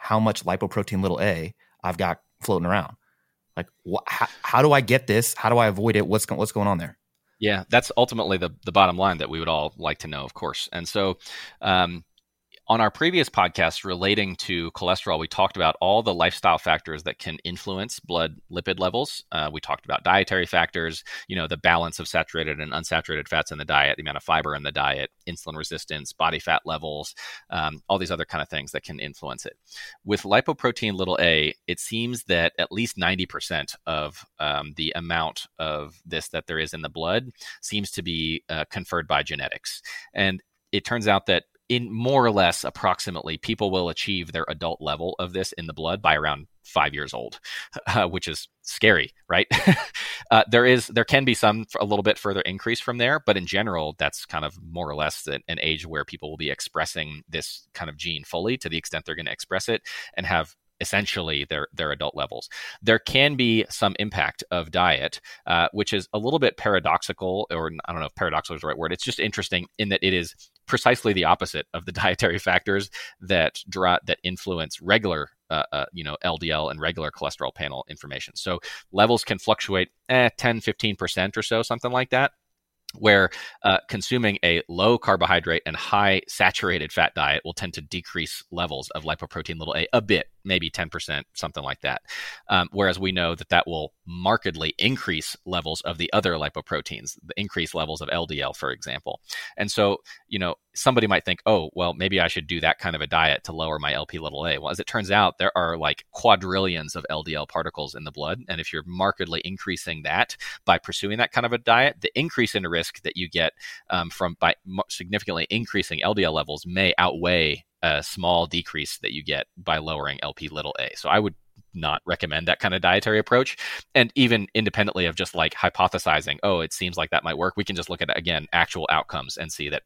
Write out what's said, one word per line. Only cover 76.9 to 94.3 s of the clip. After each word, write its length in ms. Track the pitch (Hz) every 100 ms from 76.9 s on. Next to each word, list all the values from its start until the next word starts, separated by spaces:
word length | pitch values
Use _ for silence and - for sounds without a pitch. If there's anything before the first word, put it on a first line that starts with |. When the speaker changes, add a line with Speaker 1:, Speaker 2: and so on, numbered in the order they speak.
| 85 76
Speaker 2:
cholesterol 460 | - 73 - 65 -
panel 280 | 71 65 -
information. 460 | 71 71 67 - -
So 240 | - 107 - - -
levels 320 | 95 110 117
can 160 | - 101
fluctuate, 500 | - 107 - 95 90 _ -
eh, 200 | 127 120 -
ten, 220 | 123 117
fifteen 360 | - - 110 98
percent 420 | 90 - 95 110
or 40 |
so, 220 | - 113
something 280 | 117 113 123
like 180 | 127 127
that, 240 | 127 139 - _ _ _ _ - -
where, 300 | 107 101 92 - - -
uh, 160 | 101 92 -
consuming 500 | 107 - 127 113 98
a 180 | 87 85 -
low 300 | 85 107 120
carbohydrate 640 | - 98 82 87 85 82 -
and 100 | 80
high 460 | - 101 101 95 -
saturated 640 | - 92 - 95 87 76
fat 240 | - 80 -
diet 260 | 71 73 82
will 80 |
tend 200 | - 95 -
to 60 |
decrease 640 | 73 90 - 87 80 - -
levels 380 | 87 85 69 67
of 140 | 78 78
lipoprotein 520 | 76 - 82 80 80
little 180 | 78 78
a 120 | -
a 80 | 120
bit, 260 | 107 92 - -
maybe 260 | 98 92 80
ten 200 | - 82
percent, 360 | 85 - 73 -
something 300 | - 78 76
like 160 | 67 67
that. 220 | 69 - - - - - -
Um, 180 | 95 87
whereas 260 | 98 98 87
we 140 | 95
know 200 | 92 85
that 140 | 85 -
that 200 | 85 -
will 260 | 82 78 _ -
markedly 680 | 87 92